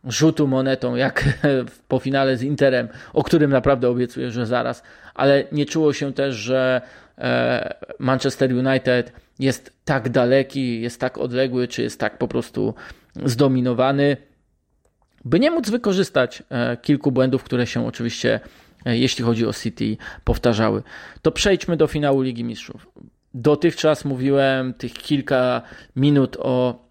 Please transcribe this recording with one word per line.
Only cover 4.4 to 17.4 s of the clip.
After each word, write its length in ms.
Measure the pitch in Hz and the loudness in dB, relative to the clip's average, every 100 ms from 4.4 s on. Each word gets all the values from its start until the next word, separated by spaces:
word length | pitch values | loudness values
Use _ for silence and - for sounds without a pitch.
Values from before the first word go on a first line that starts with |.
| 113 | -2
zaraz, 380 | 120 120 123 - - - - | -2 -2 -8 -14 -20 -18 0
ale 280 | 135 139 139 | 2 4 2
nie 140 | 147 143 | -4 -2
czuło 280 | 165 151 | 2 2
się 200 | 139 139 | 2 -4
też, 220 | 131 139 117 | -4 -4 -4
że, 460 | 107 131 127 127 - - _ - | -2 0 2 0 -4 -20 _ -8
e, 560 | 127 123 123 123 - - - - | -2 0 0 -2 -4 -12 -16 -6
Manchester 540 | 131 131 139 - 131 | -2 0 -2 0 0
United 600 | 123 131 135 127 123 123 - _ - | 2 2 0 2 0 -2 -12 _ -2
jest 340 | 135 127 - _ - | -2 -2 -10 _ -4
tak 240 | 135 123 | -2 0
daleki, 720 | 123 120 135 131 139 127 117 | 2 4 4 2 -4 -4 -4
jest 180 | 117 - | -6 -4
tak 180 | 127 - | -6 -4
odległy, 500 | 127 120 131 123 123 | -4 0 0 0 -2
czy 140 | - | -2
jest 180 | 117 - | -6 -4
tak 180 | 110 - | -6 -4
po 100 | 123 | -2
prostu 460 | 120 - - 107 - - - _ - 135 | -2 -4 -4 -4 -6 -18 -20 _ -6 -4
zdominowany, 920 | 120 139 127 123 117 131 139 143 135 _ _ _ _ _ _ _ _ _ _ 120 | 2 2 4 0 2 2 2 0 0 _ _ _ _ _ _ _ _ _ _ 0
by 140 | 160 | 2
nie 120 | 285 | 4
móc 180 | 330 220 | 2 -2
wykorzystać, 720 | 240 233 190 185 - 123 - - | -2 0 0 0 0 -2 -4 -8
e, 280 | 127 120 120 | -4 -4 -4
kilku 340 | - 143 143 | 0 0 2
błędów, 320 | 127 131 127 | 2 2 0